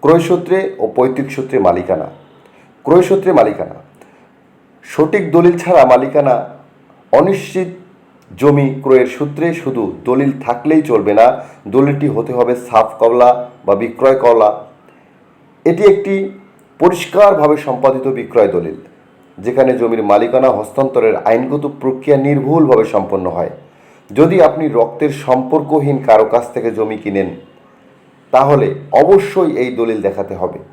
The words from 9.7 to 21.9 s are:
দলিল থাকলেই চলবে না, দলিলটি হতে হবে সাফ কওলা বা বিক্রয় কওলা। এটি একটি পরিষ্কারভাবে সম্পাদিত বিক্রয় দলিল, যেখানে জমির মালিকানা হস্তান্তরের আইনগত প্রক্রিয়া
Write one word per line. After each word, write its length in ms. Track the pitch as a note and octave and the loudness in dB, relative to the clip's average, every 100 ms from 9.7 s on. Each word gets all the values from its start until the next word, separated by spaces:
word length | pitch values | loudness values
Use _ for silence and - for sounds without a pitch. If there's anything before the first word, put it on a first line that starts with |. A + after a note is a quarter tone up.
| B2 G2+ - - | -6 -6 -6 -2
দলিল 220 | C3 C#3+ C3+ - | 0 0 -4 -6
থাকলেই 380 | A#2 D3 D#3+ D3 | -4 0 0 2
চলবে 240 | A2+ G2 G#2 | 0 0 4
না, 60 | A#2 - - - - | 4 2 -8 -20 -4
দলিলটি 400 | A2+ C#3 C#3+ C#3+ G#2+ | 0 0 0 -4 -4
হতে 160 | A#2 | -6
হবে 200 | B2 A#2+ B2 - | -2 -2 -2 0
সাফ 220 | A2+ A2 - | 0 0 2
কওলা 300 | A#2 B2 B2 B2 - - - | 2 6 4 2 -4 -12 -2
বা 80 | G2+ | -2
বিক্রয় 420 | A#2 - C3+ C3 | -2 0 2 4
কওলা। 260 | A#2+ A#2 G#2 G#2 - _ _ _ _ _ _ _ _ _ - | 4 4 2 0 -12 _ _ _ _ _ _ _ _ _ -4
এটি 180 | E3+ G#3 | 2 2
একটি 220 | G3 G3+ G3 G3 - - _ _ _ | 2 0 -4 -6 -12 -20 _ _ _
পরিষ্কারভাবে 760 | D#3+ F3+ - F#3 G3+ D#3+ D3+ D3+ C#3+ | 0 0 -4 2 4 4 2 0 -2
সম্পাদিত 380 | B2+ C3+ C3 C3+ B2+ | -2 0 0 -4 -6
বিক্রয় 340 | G#2 A#2+ G2+ F2+ | -2 2 2 0
দলিল, 220 | E2 - - _ _ _ _ - | -6 -12 -18 _ _ _ _ -10
যেখানে 340 | G2 B2+ B2+ B2+ | -6 0 0 2
জমির 260 | A#2 A2+ G#2 | -2 -2 0
মালিকানা 380 | G#2 A#2 B2+ C3 - | 2 2 0 0 -4
হস্তান্তরের 580 | - - C3+ B2 A2+ - - | -4 -4 -2 0 0 0 0
আইনগত 340 | A2+ B2+ C#3+ D3 - | 0 0 -6 -6 -6
প্রক্রিয়া 360 | C3 | -6